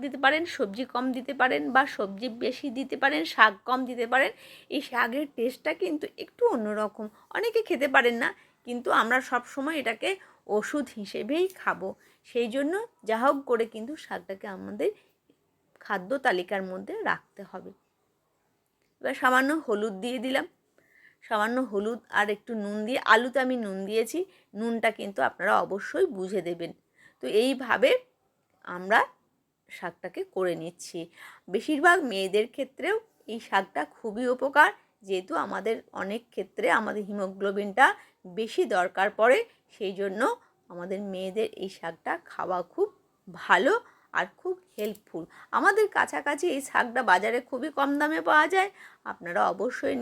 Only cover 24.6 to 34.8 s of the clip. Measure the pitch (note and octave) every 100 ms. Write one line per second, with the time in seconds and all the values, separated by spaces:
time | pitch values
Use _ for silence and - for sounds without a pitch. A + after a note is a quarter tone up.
24.6 | A#3 A#3 A3+ - G#3 G3 B2+ - F#3+ G#3+
25.6 | E3+ G3 - D4+ F#4 G3 F#3 G3 E3+ E3+
26.6 | E3 - _ _ - _ - G#3 B3+ C4
27.6 | B3 G#3 C4+ B4+ - _ _ _ _ _
28.6 | - F3+ F#3 A#3 - _ _ _ _ _
29.6 | _ - F#3 - F3+ - F#4+ F#3+ F#3 E3
30.6 | D#3+ - - E3+ E3+ - - - - F#3+
31.6 | - D4+ E4+ F4+ C4+ G3 F#3+ G3+ A#3 -
32.6 | C4+ - E4+ A4+ - _ - A3+ - D4
33.6 | G3 - D4+ - A3+ G#3 B3+ B3 C4+ D4
34.6 | F4 -